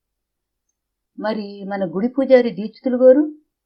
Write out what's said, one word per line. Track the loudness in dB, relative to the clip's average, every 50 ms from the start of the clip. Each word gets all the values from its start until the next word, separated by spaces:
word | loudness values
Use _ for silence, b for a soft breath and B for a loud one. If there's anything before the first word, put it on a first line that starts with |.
| _ _ _ _ _ _ _ _ _ _ _ _ _ _ _ _ _ _ _ _ _ _ _ -10
"మరి | -8 -6 -6 -8 -8 -12 -14 -14 -12
మన | -10 -8 -6 -6
గుడి | -6 -4 -4 -4 -4
పూజారి | -2 -2 2 4 4 4 4 2
దీక్షితులు | -4 -8 -10 -10 -10 -8 -6 -4 -2 4
గోరు?" | 6 6 6 6 2 -2 -6 -14 _ _ _ _ _